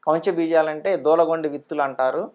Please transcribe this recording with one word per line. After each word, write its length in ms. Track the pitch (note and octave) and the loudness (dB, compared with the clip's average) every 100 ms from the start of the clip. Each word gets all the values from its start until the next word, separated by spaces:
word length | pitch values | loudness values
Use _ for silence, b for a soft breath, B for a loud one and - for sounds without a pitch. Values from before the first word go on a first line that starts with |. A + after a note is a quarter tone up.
కౌంచ 280 | - D#3+ E3 | 0 0 0
బీజాలంటే 640 | E3+ E3 D#3+ D#3 D3+ D#3 F3+ | -2 0 2 0 -2 -4 -2
దూలగొండి 520 | C#3 E3 E3 D#3+ D#3 | 2 4 4 0 -4
విత్తులు 320 | C#3+ _ D3+ | -6 _ -4
అంటారు 500 | C#3 C3 C3 C3+ G#3 | -4 0 -2 -2 -6